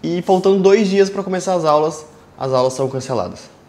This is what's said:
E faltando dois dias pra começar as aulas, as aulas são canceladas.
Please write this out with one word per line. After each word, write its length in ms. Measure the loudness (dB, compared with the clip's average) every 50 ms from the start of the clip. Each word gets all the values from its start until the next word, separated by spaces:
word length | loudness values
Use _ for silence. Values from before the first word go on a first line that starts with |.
E 200 | -6 -4 -6 -4
faltando 360 | 0 0 0 2 4 2 2 4
dois 280 | 6 4 4 4 2 2
dias 220 | 2 2 2 2
pra 120 | 0 -8
começar 300 | -6 -6 -6 -6 -4 -2 -2
as 120 | 0 2
aulas, 400 | 2 2 2 2 0 -4 -8 -16 -20 -20 -20 -20 -20 -12 -8
as 140 | -6 -2
aulas 200 | 0 0 0 0
são 160 | 0 -2 -4 -4
canceladas. 680 | -4 -8 -6 -4 -4 -4 -4 -6 -10 -16 -20 -20 -20 _ _